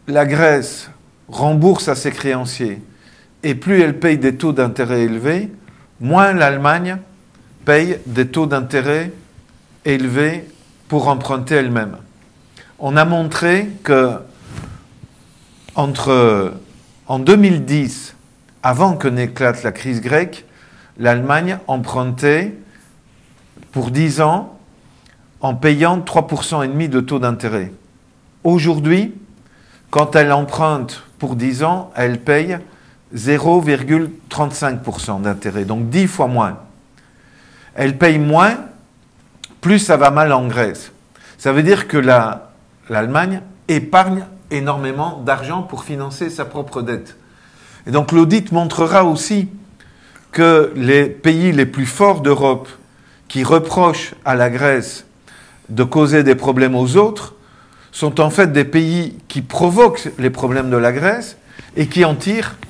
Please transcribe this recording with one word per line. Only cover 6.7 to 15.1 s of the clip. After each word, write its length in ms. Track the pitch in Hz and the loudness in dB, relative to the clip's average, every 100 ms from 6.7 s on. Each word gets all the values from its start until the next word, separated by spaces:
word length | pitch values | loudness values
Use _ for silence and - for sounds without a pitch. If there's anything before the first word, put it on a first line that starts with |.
| 165 180 185 - _ _ _ _ - | 0 -2 -8 -12 _ _ _ _ -6
paye 340 | - 151 170 165 | 2 2 2 -4
des 220 | - 120 127 | -6 -2 -2
taux 180 | 143 | -2
d'intérêt 640 | 156 139 127 135 131 151 175 185 - _ - _ _ _ 156 | -2 -2 -2 -2 -2 -2 -4 -12 -20 _ -20 _ _ _ -4
élevés 580 | 139 127 127 151 170 165 - _ _ - | -2 -2 0 -2 -2 -12 -20 _ _ -6
pour 220 | 147 131 | -2 0
emprunter 460 | 131 123 131 123 | -2 -4 -6 -2
elle-même. 420 | 151 127 120 104 - - _ _ _ _ - - - | 0 0 -2 -6 -10 -20 _ _ _ _ -20 -20 -10
On 200 | 139 147 | -2 2
a 80 | 160 | 2
montré 640 | 170 160 160 170 185 208 202 | 2 -2 -2 0 0 0 -6
que 280 | - 139 127 107 - - - - - - - _ - | 0 2 2 -2 -12 -20 -20 -16 -16 -18 -20 _ -20